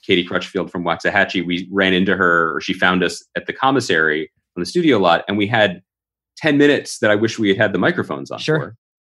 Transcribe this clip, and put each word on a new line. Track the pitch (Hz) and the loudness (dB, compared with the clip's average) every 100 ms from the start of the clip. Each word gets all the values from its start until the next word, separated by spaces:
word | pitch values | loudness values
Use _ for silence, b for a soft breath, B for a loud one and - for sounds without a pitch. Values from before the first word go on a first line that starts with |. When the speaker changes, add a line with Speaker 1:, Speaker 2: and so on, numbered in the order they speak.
| - | 0
Speaker 1:
Katie | 95 | 0
Crutchfield | 90 95 - 98 82 | 0 -4 -4 -6 -6
from | 92 | -6
Waxahachie, | 85 82 90 101 92 98 85 | -4 -2 0 0 0 -2 -4
we | 90 92 | -4 -4
ran | 95 95 | 0 2
into | 92 95 92 | 2 2 2
her, | 90 85 82 73 | 2 2 0 -2
or | |
she | - | -6
found | 92 92 92 | -2 0 2
us | 85 - - - | 0 -4 -10 -10
at | - | -10
the | |
commissary | - 131 139 120 85 80 76 80 _ _ - | -2 0 0 0 0 2 0 -4 _ _ -10
on | |
the | 87 | -4
studio | 180 165 117 | 0 2 4
lot, | 92 85 - | 4 2 0
and | 104 | -2
we | 104 | 0
had | 117 104 85 - _ _ _ _ - | 2 2 0 -12 _ _ _ _ -6
ten | 156 143 | 0 4
minutes | 143 135 - - | 4 4 -2 -2
that | 110 | 0
I | 104 | 2
wish | 110 - | 0 0
we | 104 | 0
had | 95 | 2
had | 107 | 0
the | 95 | 2
microphones | 143 180 - 71 67 | 0 -2 -4 -8 -10
on | - | -8
Speaker 2:
Sure. | - 156 | -2 -2
Speaker 1:
for. | 135 113 _ _ | -4 -12 _ _